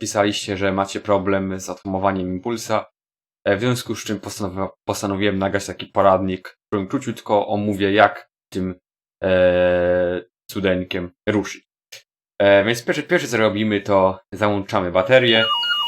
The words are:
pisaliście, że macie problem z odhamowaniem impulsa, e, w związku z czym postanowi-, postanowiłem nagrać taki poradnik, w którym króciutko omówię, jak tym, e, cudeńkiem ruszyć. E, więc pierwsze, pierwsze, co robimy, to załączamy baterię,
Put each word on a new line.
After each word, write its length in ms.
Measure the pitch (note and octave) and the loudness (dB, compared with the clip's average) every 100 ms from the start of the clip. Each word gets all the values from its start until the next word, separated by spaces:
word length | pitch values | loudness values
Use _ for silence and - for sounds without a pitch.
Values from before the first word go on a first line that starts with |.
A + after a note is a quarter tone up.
pisaliście, 560 | G#2+ A2 G#2 G2+ - F#2+ | -4 0 0 0 -4 -2
że 160 | G2 | -2
macie 280 | F#2+ G2 G2+ | -2 -2 -4
problem 600 | - G2 F#2+ G2 F#2+ F#2 | -2 0 0 -2 -2 -6
z 80 | F#2+ | -10
odhamowaniem 580 | F2+ G2 F#2+ G2 F#2+ F2+ | -10 -6 -2 0 -2 -4
impulsa, 580 | F#2 A#2+ A#2 - G#2+ - _ _ _ _ _ | -6 -6 -6 -4 -4 -4 _ _ _ _ _
e, 120 | - G2 | -2 0
w 40 | |
związku 340 | B2 B2 - | 0 -2 -4
z 100 | G#2+ | -8
czym 160 | - G2+ | -6 -6
postanowi-, 480 | G#2 - G2 F#2 F#2+ - | -8 -8 -8 -6 -8 -8
postanowiłem 540 | - G#2 G#2 G2 G2+ F#2+ | -8 -6 -4 -2 -2 0
nagrać 280 | F#2+ G2 - | -2 -2 -6
taki 200 | - - | -12 -6
poradnik, 640 | - G2 F#2+ F#2+ F#2 - | 2 4 4 0 -6 -10
w 180 | - - | -20 -6
którym 220 | G#2 F#2+ | -4 -4
króciutko 580 | C3+ A#2+ A2 - G#2 G2+ | -6 -6 -8 0 0 0
omówię, 460 | G#2 G#2 F#2+ G2 | -2 -2 0 2
jak 360 | G#2 G#2 - - _ _ | 4 4 2 -18 _ _
tym, 220 | G2 F#2 F2+ _ _ _ - | -6 -6 -8 _ _ _ -6
e, 960 | F#2+ F#2 F2+ F2+ F2+ F2+ F2 F2+ F2+ F2+ - _ - | 0 4 4 4 4 2 2 2 0 -4 -8 _ -12
cudeńkiem 600 | G#2 F#2+ F2+ F2+ F#2+ F2 _ - | -2 0 0 -4 -8 -8 _ -2
ruszyć. 400 | G#2 F#2 - _ _ _ - _ _ _ - | -2 -2 -10 _ _ _ -20 _ _ _ 0
E, 260 | G2+ G2+ | 4 6
więc 200 | G#2 A#2 | 4 -2
pierwsze, 180 | - D3+ | -2 -4
pierwsze, 260 | - F3 C3+ | 0 -2 0
co 80 | A#2 | 2
robimy, 440 | A2 G2+ G#2+ G2+ | 2 2 0 0
to 400 | G#2 G2 F#2+ F#2+ - | 2 4 4 0 -10
załączamy 580 | G2 G#2 G2+ G2 G#2+ F2+ | -2 0 0 -2 -2 0
baterię, 540 | F2+ F#2 B2+ A#2+ A2+ A2+ - - - | 0 4 4 6 4 2 0 -2 -2